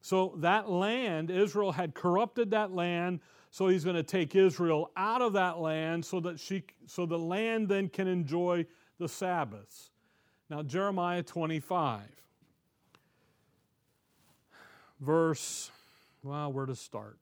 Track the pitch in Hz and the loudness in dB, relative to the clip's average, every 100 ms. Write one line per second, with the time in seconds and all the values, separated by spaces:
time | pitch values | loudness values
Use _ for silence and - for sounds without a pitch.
0 | - 190 185 170 165 202 214 180 196 240 | 0 2 2 0 2 2 2 0 0 0
1 | 240 160 165 180 202 196 202 151 170 - | -2 -2 -2 2 2 2 0 0 -4 -2
2 | 180 180 226 - 226 214 208 185 175 175 | 2 2 2 0 0 2 0 0 0 0
3 | 175 180 _ - _ - 190 185 160 175 | -2 -4 _ -20 _ 0 4 4 4 -2
4 | 160 190 156 196 190 151 175 156 170 - | 0 0 2 6 6 6 2 2 0 -2
5 | 196 240 247 196 185 170 160 156 160 170 | 0 2 2 4 2 0 -2 -2 -2 -2
6 | 160 185 170 160 - 190 - _ - - | -2 -4 -4 -8 -6 -8 -8 _ -14 -6
7 | 175 170 165 185 226 226 208 196 196 - | -2 -2 -2 -2 0 0 0 0 0 -2
8 | 190 180 151 170 175 175 165 _ _ _ | 0 0 0 0 2 0 -2 _ _ _
9 | 175 - 185 175 131 104 101 - - _ | -8 -4 -2 -2 -2 -6 -18 -20 -20 _
10 | _ _ _ _ _ 151 151 156 196 196 | _ _ _ _ _ -8 -4 -2 0 0
11 | 175 175 170 - 160 160 - 180 147 110 | 0 0 -4 -4 -2 -2 -2 0 0 -2
12 | 104 - _ _ _ _ _ _ _ _ | -8 -20 _ _ _ _ _ _ _ _
13 | _ _ _ _ _ _ _ _ _ _ | _ _ _ _ _ _ _ _ _ _
14 | _ _ _ _ _ - - - - _ | _ _ _ _ _ -20 -20 -20 -20 _
15 | 135 160 165 151 - - - - _ _ | 0 4 4 0 -6 -10 -12 -16 _ _
16 | _ _ 135 147 147 135 135 123 - 110 | _ _ -10 -8 -6 -4 -6 -8 -10 -14
17 | 107 110 | -14 -20